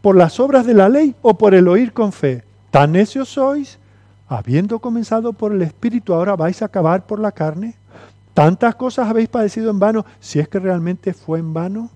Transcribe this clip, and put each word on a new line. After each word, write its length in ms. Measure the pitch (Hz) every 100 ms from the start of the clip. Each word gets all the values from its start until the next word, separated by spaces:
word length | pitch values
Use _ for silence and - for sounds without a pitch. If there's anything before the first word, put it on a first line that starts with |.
¿Por 140 | 202 190
las 240 | 165 -
obras 260 | 269 269 240
de 80 |
la 160 | 220 190
ley 240 | 277 311 -
o 160 | 240 190
por 160 | 214
el 140 | 190 180
oír 260 | 185 247
con 180 | - 208
fe? 320 | - 143 127 _ _ _
¿Tan 220 | 139 147
necios 360 | 170 214 269 254
sois? 480 | - 269 294 269 - _ _ _ _ _
Habiendo 520 | 120 107 139 196 226
comenzado 540 | 226 233 220 226 233
por 180 | 220 208
el 80 | 202
Espíritu, 500 | 165 - 240 233 196
¿ahora 240 | 170 185 190
vais 280 | 160 185
a 20 | 208
acabar 400 | 202 160 185 -
por 140 | 208
la 120 | 214
carne? 440 | - 156 156 226 - _ - - _ _
¿Tantas 400 | - 151 185 233
cosas 340 | - 254 247 220
habéis 220 | 226 226
padecido 400 | 247 214 220 226
en 80 | 202
vano, 260 | 202 226 208 _
si 200 | - 151
es 80 | 151
que 100 | 196
realmente 560 | 185 180 170 185 -
fue 240 | 175 - 160
en 160 | 165
vano? 380 | 160 180 208 233